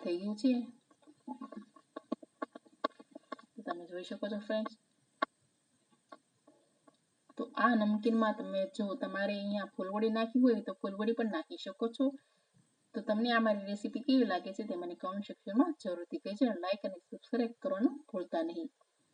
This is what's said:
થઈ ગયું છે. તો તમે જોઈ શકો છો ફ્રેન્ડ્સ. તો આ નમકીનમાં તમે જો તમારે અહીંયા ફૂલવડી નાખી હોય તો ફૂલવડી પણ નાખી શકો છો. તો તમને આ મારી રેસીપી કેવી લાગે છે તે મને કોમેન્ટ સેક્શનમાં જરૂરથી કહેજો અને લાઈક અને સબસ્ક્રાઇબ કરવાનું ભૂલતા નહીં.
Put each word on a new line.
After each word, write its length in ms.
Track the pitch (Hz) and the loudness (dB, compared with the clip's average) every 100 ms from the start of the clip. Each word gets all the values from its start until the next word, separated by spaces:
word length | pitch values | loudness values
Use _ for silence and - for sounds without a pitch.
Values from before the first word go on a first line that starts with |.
થઈ 140 | 196 175 | -2 -4
ગયું 140 | 202 208 | -4 0
છે. 160 | 262 247 233 - _ _ - - - 254 - - - - _ - - - - - - - _ _ - - - - _ - - | 2 2 0 -10 _ _ -20 -20 -14 -12 -12 -14 -18 -20 _ -18 -8 -10 -10 -12 -12 -12 _ _ -6 -6 -20 -20 _ -16 -16
તો 100 | - | -12
તમે 220 | 208 175 175 | -8 -8 -8
જોઈ 220 | 180 180 | -10 -8
શકો 160 | 202 208 | -6 -6
છો 120 | 214 | -6
ફ્રેન્ડ્સ. 340 | 208 214 220 - _ _ _ - - _ _ _ _ _ _ _ _ - _ _ _ - _ _ _ _ _ _ _ - | -2 -2 -2 -8 _ _ _ -4 -4 _ _ _ _ _ _ _ _ -20 _ _ _ -20 _ _ _ _ _ _ _ -8
તો 60 | 233 - | -4 4
આ 180 | 214 233 | 6 6
નમકીનમાં 600 | 214 214 233 226 220 214 | 4 4 4 4 4 0
તમે 240 | 190 196 190 - | -2 -2 -2 -2
જો 100 | 202 190 | -4 -2
તમારે 400 | 196 190 202 202 | -4 -2 -2 -2
અહીંયા 380 | 202 202 190 - | -2 -4 -4 -6
ફૂલવડી 400 | 185 208 220 220 | -4 0 2 2
નાખી 240 | 226 247 | 2 6
હોય 180 | 254 220 202 | 6 6 0
તો 60 | |
ફૂલવડી 440 | 190 202 196 214 233 | -6 -6 -2 0 2
પણ 120 | 226 170 | 0 -2
નાખી 280 | - 349 - | -4 -10 -10
શકો 220 | - 233 | -4 -2
છો. 180 | 233 269 277 _ _ _ _ _ _ _ - | 0 0 0 _ _ _ _ _ _ _ -6
તો 40 | |
તમને 280 | 208 214 240 | 0 2 4
આ 140 | 233 226 | 4 4
મારી 240 | 208 196 | 2 0
રેસીપી 340 | 202 254 - - | -6 -4 -4 4
કેવી 220 | 262 240 | 4 6
લાગે 200 | 180 185 | 2 -2
છે 100 | 190 | -6
તે 120 | 214 180 | -6 -6
મને 200 | 175 175 | -6 -6
કોમેન્ટ 320 | 185 196 202 | -6 -6 -8
સેક્શનમાં 420 | 185 - 208 320 302 | -10 0 2 4 2
જરૂરથી 420 | 196 175 175 170 | -4 -6 -6 -8
કહેજો 200 | - 208 247 | -6 0 0
અને 140 | 190 | 2
લાઈક 200 | 175 202 202 | -2 -2 -4
અને 120 | 185 | -8
સબસ્ક્રાઇબ 540 | - 220 - 233 233 233 | -14 -18 -4 -2 -2 -2
કરવાનું 340 | 190 190 254 - - | -4 2 0 0 -8
ભૂલતા 340 | 196 175 175 | -8 -4 -2
નહીં. 260 | 165 170 165 _ _ _ _ | -2 -4 -8 _ _ _ _